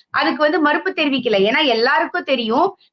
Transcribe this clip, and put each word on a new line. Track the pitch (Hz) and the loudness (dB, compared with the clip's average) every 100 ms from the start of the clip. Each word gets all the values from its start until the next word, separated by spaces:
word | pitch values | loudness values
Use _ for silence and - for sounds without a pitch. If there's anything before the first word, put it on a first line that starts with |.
| _ | _
அதுக்கு | - 302 262 | -4 -2 0
வந்து | 302 339 | 0 2
மறுப்பு | 294 320 330 | 2 0 -4
தெரிவிக்கல. | 370 294 262 247 202 | -2 -2 -2 0 0
ஏன்னா | 196 285 302 | 2 2 0
எல்லாருக்கும் | 226 247 311 339 359 | 2 2 0 -2 -6
தெரியும் | - 262 220 247 381 - _ | -4 -2 0 0 0 -2 _